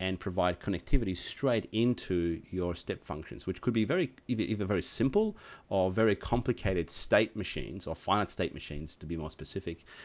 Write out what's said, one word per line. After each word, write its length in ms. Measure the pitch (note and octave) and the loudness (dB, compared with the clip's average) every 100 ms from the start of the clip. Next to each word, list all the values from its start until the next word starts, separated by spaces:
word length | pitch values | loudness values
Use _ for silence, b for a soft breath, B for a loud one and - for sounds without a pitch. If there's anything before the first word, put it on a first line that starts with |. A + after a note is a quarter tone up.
and 160 | F#2+ F#2+ | -4 -2
provide 440 | - F2+ F2+ E2+ | -2 2 2 2
connectivity 560 | - F2+ - - G#2+ F2+ | -2 -2 4 4 4 -2
straight 500 | - - C3+ A#2 - | -6 -2 0 0 0
into 680 | A2 A#2+ A#2+ - F2+ E2+ E2 - | 0 2 0 0 0 0 -2 -4
your 240 | F#2 F2 | -2 -2
step 300 | F2 - F2 | -2 -4 -6
functions, 420 | - D#2 D2+ - - | -4 -8 -8 -8 -6
which 140 | F#2 | -2
could 140 | - | 0
be 100 | A2+ | 2
very, 300 | G#2+ E3+ D#3 - - | 2 2 0 -4 -6
either, 140 | A2+ | -2
either 200 | F#2 G#2 | 0 0
very 180 | G2 G#2+ | 2 0
simple 540 | - - C3 E3 A3 - b b b | 0 0 2 4 2 -2 b b b
or 240 | G2 F#2+ | 2 2
very 240 | F#2 A2+ G2+ | 4 4 4
complicated 720 | - B2 B2 A#2+ - F#2+ E2 | 2 0 2 0 2 0 0
state 460 | - - G#2+ A2 - | -4 4 4 4 0
machines, 500 | F#2+ - A#1 G2 E2 | -6 -4 -6 -6 -6
or 80 | |
finite 360 | D#2+ - G2+ G2+ | -6 2 2 2
state 240 | - F2+ | 0 -2
machines, 420 | D2 - D2 D#2 - | -2 -8 -8 -8 -10
to 100 | D#2 | -6
be 120 | E2 | -4
more 120 | D#2 | -6
specific, 540 | - - G2 F2 E2 - b | -8 -8 -6 -6 -8 -12 b